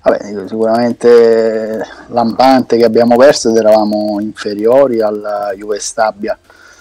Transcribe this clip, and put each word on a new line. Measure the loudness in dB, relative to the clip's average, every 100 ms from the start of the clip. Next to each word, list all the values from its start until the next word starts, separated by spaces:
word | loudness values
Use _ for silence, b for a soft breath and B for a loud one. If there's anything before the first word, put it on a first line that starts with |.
Vabbè, | 0 -2 -6
dico, | -10 -10
sicuramente | -4 -2 0 -2 0 4 6 6 2 0 -2 -6 -8 -10 B B
lampante | -4 -4 2 2 2 0 0
che | 2
abbiamo | 2 2 4
perso | 4 4 0
ed | 0
eravamo | 4 2 2 -4 -4 -6
inferiori | -8 -10 -10 -4 2 2 2 0
alla | -2 -4 -8 -6 -6 -10
Juve | -8 -8
Stabia. | -8 -4 -4 -4 -8 -10 b b b b